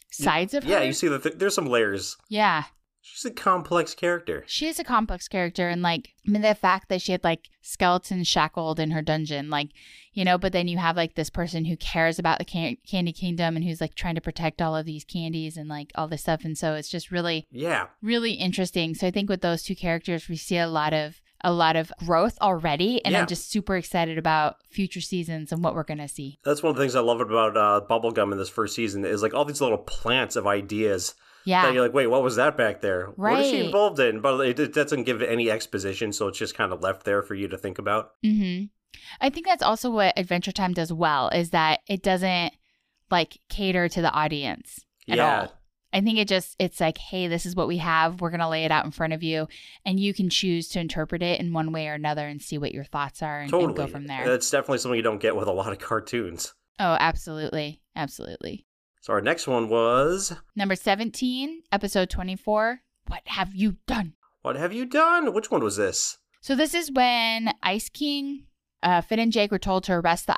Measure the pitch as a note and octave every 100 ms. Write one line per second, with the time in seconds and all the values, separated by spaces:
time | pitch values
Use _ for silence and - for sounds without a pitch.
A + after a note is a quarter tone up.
0 | _ - C#3+ D#3 F#3+ C#4 E3+ F#3+ C3+ C#3
1 | F3 C3+ D#3+ - G3 G3 C#3+ A#2+ G#2 G2
2 | - - - G#3 G3+ D#3+ - _ _ _
3 | - - A#3+ - G3 F3+ D3 E3+ E3 -
4 | F3 F3 - D2 - - D#4 D#4+ D#4+ A3+
5 | A3 F3+ - F#3+ E3+ F#3+ F3 F3 E3+ E3
6 | - _ - G#3 G#3+ G#3 F#3 F#3+ - F#3
7 | - F3+ E3+ E3 - _ - - F3+ F3+
8 | - F3+ E3+ F3 D#3 F3 D#3+ D#3+ D#3 D#3+
9 | D#3+ D#3 D3 C#3+ D3+ D3 D3 - - -
10 | - G3+ F#3 F3+ F#3+ F#3 F3 F3 E3 E3+
11 | E3 - D#3 - F3 E3 D#3+ D#3 - E3+
12 | E3 E3 E3+ - - E3+ D#3+ - - F#3+
13 | E3+ - F3+ E3+ E3 E3 E3+ D#3+ D#3+ -
14 | F3+ D#3+ E3 D#3+ D#3+ - D#3+ D#3 D#3+ D3+
15 | - F3 E3 E3 D#3 D#3+ D3+ D3 D3 D#3+
16 | D#3 D#3 - D#3+ D#3+ D#3 D#3+ D3+ - E3+
17 | - F3 E3+ D#3+ - B2+ E3 B2 F2 _
18 | G#3+ A#3 A#3 G3 F3+ F#3 F3+ F3+ E3 D#3+
19 | F#3 G3+ G3+ F#3 F3 E3 - F#3 F3 E3
20 | F3+ E3 - E3 - E3+ E3 D#3+ D3+ D#3
21 | D3+ - _ - F3+ E3+ D#3+ D#3+ D#3+ -
22 | E3+ E3 A3 - G3+ E3+ D#3+ D3 G3 B3+
23 | F#3+ F3+ E3 E3+ - G#3+ - F#3 - F3+
24 | E3 D#3+ E3 D#3 D3+ - _ - F#3+ F3+
25 | - F3+ E3 D#3+ D3+ E3 E3+ E3 D3+ D3+
26 | C#3+ - C3+ - C#3+ D3 E3 C3 C#3 B2+
27 | A#2 A#2 A2 A2+ A2 G#2+ G#2 G#2 G2+ A2+
28 | A#2 A2+ G2+ G2 F#2+ - G2+ - A2 G2+
29 | F#2 G#2 G#2+ B2+ D3 C#3+ B2+ G#2 - -
30 | A2+ B2+ A2+ A#2+ G2+ G2+ G2+ G#2+ G#2+ F#2+
31 | F2+ - _ - F#3 F#3 E3 B2+ A#2+ C#3
32 | A#2 C3 B2+ A2+ D3 C3 A2 - G2+ F2+
33 | F#2+ F#3+ G#3 C4 C#4 A#3+ E3 G3+ G#3 D3
34 | A#2+ G#2+ C3+ C3 C3 B2+ D3 D3 C#3 C3+
35 | A#2+ A2+ A#2 A#2 A#2 A2 - G2 G2 F#2+
36 | G#2+ G2+ G2 - G#2 - G2 E2+ F#2+ F#2+
37 | G#2 G2+ G2 G2 G2 F#2+ G2+ F#2 G2+ G#2+
38 | - _ G#3+ G#3+ F#3 F3+ G3+ _ _ -
39 | - - C4+ E4 F#4 E4+ - A3 B3 A3
40 | F#3+ - F3 F3+ F#3+ F#3+ F3+ F3+ E3 E3
41 | E3 C#3+ B2 E3+ E3+ E3+ D#3 - - F#3+
42 | G3 F#3 F#3 F3 E3+ - _ _ _ _
43 | - F3 D#3 - - G#3+ F#3+ F3+ E3+ F3+
44 | E3 D3+ D3+ D3 C3 - - - - _
45 | - D#3+ D3+ G#2 F#2 - _ _ _ F#3+
46 | A3 A3 G3+ F#3 - - F3+ - D#3+ -
47 | - F#3 F3 E3+ F3+ F3+ C#3+ F3 E3+ D#3+
48 | E3 F3+ E3+ E3+ E3 D#3+ D#3+ D#3 D#3 -
49 | D#3+ D#3+ D#3+ D#3 D#3 - - - G3 F#3+
50 | G3+ G3 F#3 - F#3+ E3+ D#3+ F3+ E3 E3
51 | D3+ E3+ F3 - E3+ D#3+ D#3+ D#3+ D3+ D3+
52 | D3+ D3+ D3 D3 - D3+ C#3 C3+ C#3 D3
53 | C#3 - D#3 D3 C#3 F3 D#3 F#2+ - C#3+
54 | C#3+ C3 B2+ B2 - C#3 C#3 B2+ B2+ A#2
55 | A2+ G#2 A2 G2+ G2+ F#2 G#2 G2 - A2
56 | - A#2+ F2+ E2+ - - _ - F3+ D#3+
57 | E3 - E3+ D#3 D3+ D#3 D3 D#3 _ -
58 | D#3 - - - - - _ _ _ _
59 | - G#2 A2+ E3+ C#3 A#2+ A2 A#2 A#2 B2+
60 | D3+ F#3+ F#3+ E3+ - G#3 G3 F#3 G#3+ G3
61 | A3+ - B3+ B3+ C#4+ E4 - G3+ G3 G3
62 | F3+ G3 F#3 F#3+ G#3+ G#3+ A3+ B3+ _ _
63 | - - - - F#3+ F#3+ G#3 F3+ - A#3
64 | E3 - _ _ B2+ C3+ F3 A3+ B3+ D4
65 | E4 F4 C#4 G3 - D#3+ G#2+ G2+ F#2+ -
66 | - - _ _ - C4+ D#4 E4+ D4+ C4
67 | B3 A#3+ A3+ A3+ A3+ - F#3 G#3+ - -
68 | D4 C#4+ C#4 C#4 - _ _ _ F3 F3
69 | - A3+ A#3 A3 G#3 G3 G3+ F#3 F#3+ F3
70 | E3+ E3+ -